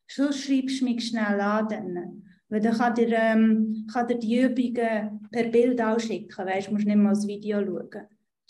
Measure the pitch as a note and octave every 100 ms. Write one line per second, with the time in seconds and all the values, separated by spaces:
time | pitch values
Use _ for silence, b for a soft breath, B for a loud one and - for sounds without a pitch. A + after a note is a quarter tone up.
0 | - - C#4+ - C4+ C4 C4 - A#3+ A#3
1 | - A3+ G#3 G3+ G3+ G#3+ G#3+ G#3 F#3 F3
2 | - - B B _ G#3+ A3+ A3 A#3+ A#3
3 | A#3 A3+ A3+ A3 A3 A3 A3 A3 - B3
4 | A#3+ A#3+ A3 B3 C4 C4 A#3 A#3+ A3+ G#3+
5 | G#3+ - - A#3+ A#3 A#3 B3+ A#3+ A3 A3+
6 | A3 F3 - - F#3+ F#3+ G3 G#3 G#3 G#3
7 | G3+ G3 G3+ G3+ G#3 G#3 F#3+ E3+ - G#3
8 | - _ _ _